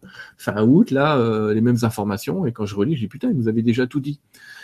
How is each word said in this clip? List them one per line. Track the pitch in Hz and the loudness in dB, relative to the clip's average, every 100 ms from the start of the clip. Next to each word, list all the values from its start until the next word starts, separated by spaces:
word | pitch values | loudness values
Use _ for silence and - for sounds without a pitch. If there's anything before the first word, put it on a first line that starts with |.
| - - - - | -16 -20 -20 -12
fin | - 101 | -6 0
août, | 110 165 - | 4 6 4
là, | 135 151 139 | 2 2 2
euh, | 113 107 107 | 2 0 0
les | 110 | 2
mêmes | 120 120 | 2 2
informations, | 117 110 104 101 - 185 | 0 -2 -4 -4 -4 -4
et | 139 | -4
quand | 113 101 | -4 -6
je | |
relis, | 98 127 | -2 -2
je | 143 | -2
dis, « | 107 | -6
Putain, | - 247 | -6 -4
ils | 151 | -2
nous | 113 | 0
avaient | 113 | 0
déjà | 117 113 123 | 0 0 -2
tout | 147 | -4
dit. » | 135 147 _ - - - | -6 -10 _ -20 -20 -20